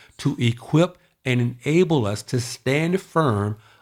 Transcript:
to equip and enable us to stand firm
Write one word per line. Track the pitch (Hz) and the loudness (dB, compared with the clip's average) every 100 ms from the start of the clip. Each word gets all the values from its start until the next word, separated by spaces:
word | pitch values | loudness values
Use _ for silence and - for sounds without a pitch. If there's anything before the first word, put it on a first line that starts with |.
| - - | -20 -6
to | 139 - | -4 0
equip | 120 117 - 151 180 - _ _ 127 | -2 -2 0 2 2 -2 _ _ -2
and | 123 120 120 143 | 0 -2 -4 0
enable | 160 180 156 104 | 2 4 2 0
us | 107 | -4
to | - 127 | -4 -4
stand | 120 - - 143 165 185 | -4 -6 -2 0 0 -2
firm | - 160 151 104 104 107 _ _ | -2 0 2 2 -2 -6 _ _